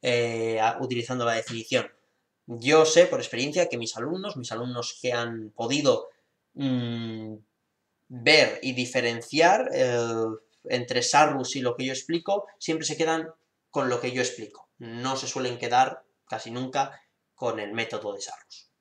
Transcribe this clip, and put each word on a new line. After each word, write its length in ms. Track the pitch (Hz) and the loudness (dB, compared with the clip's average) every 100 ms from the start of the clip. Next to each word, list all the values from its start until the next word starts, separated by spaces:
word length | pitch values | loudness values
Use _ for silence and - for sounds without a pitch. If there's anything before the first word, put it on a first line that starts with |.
eh, 560 | 131 120 117 117 113 113 | 2 2 2 0 -2 2
a-, 180 | 110 123 | 2 0
utilizando 440 | 127 120 117 127 | -4 -4 -4 -2
la 100 | 117 | 0
definición". 560 | 113 - 117 110 127 107 _ _ _ _ _ - | 0 -4 -8 -2 -2 -2 _ _ _ _ _ -14
Yo 380 | 117 120 156 | -6 4 6
sé 220 | 156 170 175 | 8 8 6
por 140 | 143 | 4
experiencia 480 | 120 117 135 156 170 | -2 -4 -2 0 0
que 100 | 123 | -2
mis 180 | 113 113 | -6 -6
alumnos, 400 | 131 180 202 135 | -6 -6 -8 -10
mis 160 | 117 | -8
alumnos 460 | 113 127 120 117 - | -6 -6 -6 -8 -6
que 120 | 127 | -4
han 380 | 120 117 113 107 | -2 -4 -6 -12
podido, 600 | - 117 143 139 117 - _ _ _ _ | -8 -2 2 4 2 0 _ _ _ _
mm, 800 | - 135 127 120 117 113 113 110 110 _ _ _ _ _ _ _ | -6 -2 -2 -2 -6 -6 -8 -10 -14 _ _ _ _ _ _ _
ver 520 | 127 120 156 120 107 | -2 6 6 6 2
y 100 | 131 | -4
diferenciar, 960 | 123 123 131 117 117 - 143 170 208 254 | -4 -2 0 0 -2 -4 4 6 6 2
eh, 540 | 135 127 120 117 113 113 110 _ _ - | 2 2 2 0 0 -2 -4 _ _ -4
entre 340 | 123 123 123 | -4 0 -2
Sarrus 540 | - 139 151 135 123 139 | 4 6 6 4 -4 -2
y 40 | |
lo 160 | 127 120 | -2 -2
que 80 | 131 | -4
yo 60 | |
explico, 540 | 131 - 170 185 202 - _ | -6 -4 -4 0 -2 -2 _
siempre 280 | - 160 156 | -4 -2 -2
se 100 | 147 | 0
quedan 340 | 160 160 160 - _ _ _ | 0 0 -4 -14 _ _ _
con 180 | 147 127 | -2 0
lo 120 | 120 | 0
que 120 | 127 | -2
yo 100 | 127 | -2
explico. 460 | 120 - 107 - _ _ | -2 -2 -14 -16 _ _
No 380 | 117 117 127 135 | -12 -8 -4 -4
se 100 | - | -4
suelen 320 | 135 127 120 | -4 -4 -4
quedar 460 | 120 123 131 - _ _ _ | 0 4 4 0 _ _ _
casi 220 | 113 117 | -10 -8
nunca 520 | 120 127 139 - - _ _ _ | -8 -4 -2 -2 -6 _ _ _
con 260 | _ 120 110 | _ -4 -4
el 120 | 101 | -6
método 420 | 113 117 - 107 | -4 -4 -4 -8
de 60 | 101 | -8
Sarrus. 480 | - - _ - _ _ | -12 -16 _ -20 _ _